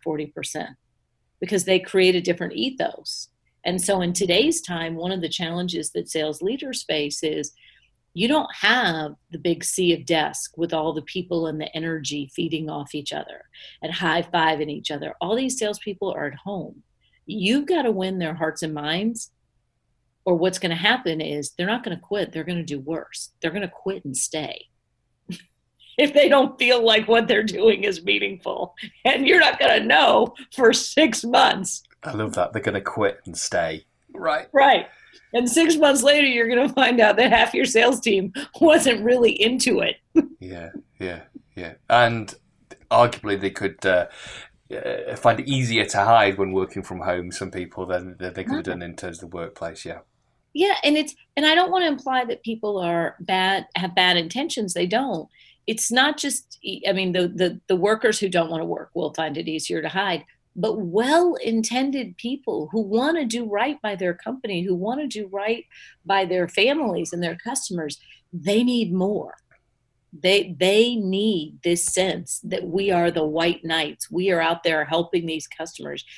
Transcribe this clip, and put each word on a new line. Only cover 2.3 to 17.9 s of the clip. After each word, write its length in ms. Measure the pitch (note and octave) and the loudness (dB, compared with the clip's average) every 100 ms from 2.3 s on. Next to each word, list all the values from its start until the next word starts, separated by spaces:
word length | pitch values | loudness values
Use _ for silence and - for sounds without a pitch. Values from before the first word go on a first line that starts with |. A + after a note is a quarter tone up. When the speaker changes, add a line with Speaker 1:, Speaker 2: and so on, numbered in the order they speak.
| E3+ F3 | -2 -4
Speaker 1:
ethos. 760 | - B3 C4 - - - - - _ _ _ - | -4 -6 -4 -6 -6 -14 -14 -14 _ _ _ -6
And 160 | F3+ | -4
so 200 | F3 G3 | 0 0
in 120 | F3 | 0
today's 480 | F3 F#3 F3 C#4+ D#4+ | -2 2 4 4 0
time, 340 | - E3+ E3 E3 | -4 -6 -6 -6
one 160 | F3 | -4
of 80 | F#3+ | -4
the 60 | E3 | -4
challenges 640 | - E3 E3+ F3+ F3 D#3 | -4 -4 -4 -4 -6 -6
that 180 | F3 E3+ | -8 -6
sales 320 | E3 D3+ D3+ | -4 -4 -4
leaders 420 | F#3 C4 C#4+ A#3 | -4 -6 -8 -10
face 400 | - D#3 D3 C#3+ | -4 -2 -2 -4
is 300 | D#3+ D3+ D3 _ _ _ _ _ _ | -4 -4 -6 _ _ _ _ _ _
you 140 | E3+ A3+ | -4 0
don't 260 | D4+ - - | 0 -2 -2
have 600 | - B3 G#3+ D#3+ D3+ D3 _ | 0 2 2 -2 -6 -10 _
the 60 | E3 | -6
big 260 | E3+ E3 - | -4 -2 -4
sea 260 | - F3+ | 0 2
of 120 | E3+ B2+ | 2 2
desk 520 | D#3+ D3 D3+ - - | 0 0 -4 -12 -6
with 160 | E3+ | -4
all 200 | D#3+ D#3 | -2 -2
the 80 | D3 | -4
people 460 | D3 F#3 F3+ E3+ D#3+ | -8 -8 -4 -4 -4
and 120 | D#3 | -6
the 160 | D3+ D#3+ | -8 -8
energy 560 | E3 D#3+ C3+ D3 C#3 - | -6 -6 -6 -8 -8 -6
feeding 340 | E3+ D#3 D#3 | -4 -4 -6
off 260 | D3+ C#3+ - | -8 -8 -10
each 160 | - | -8
other 280 | D3+ - - - - - - | -10 -10 -16 -20 -20 -20 -12
and 100 | D#3+ | -10
high-fiving 800 | E3+ F#3 E3 F3 F3 D#3+ D#3 D3+ | -4 -2 -2 0 0 2 0 -2
each 220 | D3 - | -6 -8
other. 220 | D3 D#3 - | -8 -8 -8
All 160 | F3 A3+ | -4 -2
these 220 | C4+ B3+ | -2 -4
salespeople 520 | G#3+ G#3 - G3 G3 | -4 -6 -8 -6 -6
are 140 | - D3 | -4 -6
at 80 | C#3 | -8
home. 480 | - G3+ - - _ _ _ _ - | -10 -8 -10 -14 _ _ _ _ -12
You've 400 | G#3+ F#3+ C4 D4 | -4 0 0 2
gotta 260 | F4+ B3 | 0 0